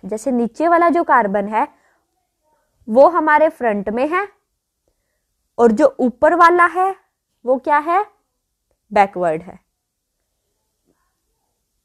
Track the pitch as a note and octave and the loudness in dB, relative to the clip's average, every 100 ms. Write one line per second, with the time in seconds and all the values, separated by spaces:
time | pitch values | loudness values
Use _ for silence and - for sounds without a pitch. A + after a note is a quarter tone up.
0 | F#3 A3 - B3 A#3 - D#4+ E4+ E4+ D#4+ | -12 -10 -4 -4 -4 -2 0 2 2 0
1 | E4 C4+ G#3 G#3 G3+ G#3+ C#4+ _ _ _ | 0 0 0 -4 -4 -4 -6 _ _ _
2 | _ _ _ _ _ _ _ _ - A3 | _ _ _ _ _ _ _ _ -4 4
3 | D4+ E4+ D#4 D4+ D#4 D#4 A#3+ G#3 G3 A3 | 4 4 2 2 2 -2 -4 -4 -4 -4
4 | C#4+ F4+ G4+ _ _ _ _ _ _ _ | -4 -4 -6 _ _ _ _ _ _ _
5 | _ _ _ _ _ - A#3 G#3+ D4+ - | _ _ _ _ _ 0 2 4 0 0
6 | B3 - D4+ E4+ E4+ F4 F4 E4 F#4+ F#4+ | -4 0 0 4 4 4 0 0 -4 -6
7 | _ _ _ _ A#3 C4 C#4+ D4 D4+ F4 | _ _ _ _ -4 -4 0 -2 0 -2
8 | G#4 _ _ _ _ _ _ _ _ G#3 | -4 _ _ _ _ _ _ _ _ 0
9 | G3 F#3 F3 D#3+ F3 - _ _ _ _ | 0 0 -4 -4 -8 -20 _ _ _ _
10 | _ _ _ _ _ _ _ _ _ _ | _ _ _ _ _ _ _ _ _ _
11 | _ _ _ _ _ _ _ _ | _ _ _ _ _ _ _ _